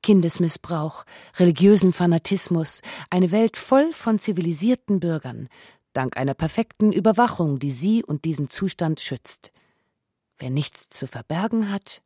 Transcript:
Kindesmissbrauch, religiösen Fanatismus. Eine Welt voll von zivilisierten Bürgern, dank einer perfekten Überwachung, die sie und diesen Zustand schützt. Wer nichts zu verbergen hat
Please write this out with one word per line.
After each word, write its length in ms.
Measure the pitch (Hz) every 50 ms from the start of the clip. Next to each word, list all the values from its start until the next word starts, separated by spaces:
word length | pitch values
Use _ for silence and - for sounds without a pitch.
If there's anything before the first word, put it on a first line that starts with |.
Kindesmissbrauch, 1040 | - - 208 190 170 170 - - 175 160 - - - - 175 160 151 156 - - - _ - - - - _
religiösen 580 | - 185 175 160 131 180 196 214 190 190 185 170
Fanatismus. 880 | - 180 175 170 165 _ - 202 190 - - 180 165 160 - - - - - - - - _
Eine 200 | - 180 185 170
Welt 240 | 170 214 226 220 -
voll 380 | - - - 262 269 294 330 320
von 240 | - - 233 220
zivilisierten 840 | 202 - - 190 170 170 170 170 147 185 233 254 - _ - 202 185
Bürgern, 480 | 160 170 160 151 - 131 117 113 - 123 _ - - - _ _ _ _ _
dank 240 | 135 131 127 -
einer 160 | - 131 135 131
perfekten 580 | - - 160 - - 226 _ - _ 214 214
Überwachung, 680 | 175 185 185 220 208 233 240 233 - - 170 151 139 131
die 100 | 143 143
sie 340 | 131 120 156 202 220 233 -
und 220 | - 151 139 -
diesen 240 | 160 156 147 143 131
Zustand 500 | - - 196 185 - - 175 160 160 -
schützt. 520 | - - 139 120 _ - - - - - _ _ _ _ _ _ _ _ _ _ _ _ _ _ _ _ _ _
Wer 100 | 135 127
nichts 400 | 131 143 147 - - - - _
zu 160 | - - 135
verbergen 680 | 131 - 120 117 _ 156 170 196 226 233 226 214 202
hat 300 | 202 196 _ - - - _